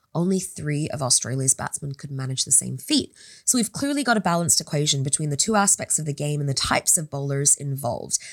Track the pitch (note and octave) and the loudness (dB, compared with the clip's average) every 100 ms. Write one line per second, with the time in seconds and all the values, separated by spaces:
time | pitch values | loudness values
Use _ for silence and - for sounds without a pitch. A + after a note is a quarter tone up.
0 | _ - F3 F#3+ F#3 - D3+ D3 D#3 D3 | _ 0 2 0 -2 -6 -4 -2 -2 -2
1 | C3 - - C3 C3+ - C3+ - C#3+ C3+ | 0 0 0 -2 0 0 -2 -6 -8 -10
2 | C#3+ C3+ C3 C3 - C#3+ B2 B2+ - D4 | -10 -6 -4 -4 2 2 2 -4 0 0
3 | - - - - - B3+ G#3+ - C#4 C#4+ | 0 -8 -20 -8 0 2 0 -2 -2 0
4 | C4 A3 F#3 E3+ E3+ - - D3+ D3+ C#3 | 2 2 2 2 2 0 0 0 2 0
5 | C3+ - D3+ C#3+ - G#3+ G3 - - - | 0 0 0 0 2 4 4 2 0 -2
6 | D#3 C#3 D3 D3 C#3+ C3 - C3 - - | -2 -2 -2 0 0 0 2 2 2 0
7 | D#3 C#3+ C#3 C#3 C#3+ - C#3+ C3+ C3 A2+ | 0 -4 -2 0 2 2 0 -4 -2 -4
8 | - - - | -4 -6 -6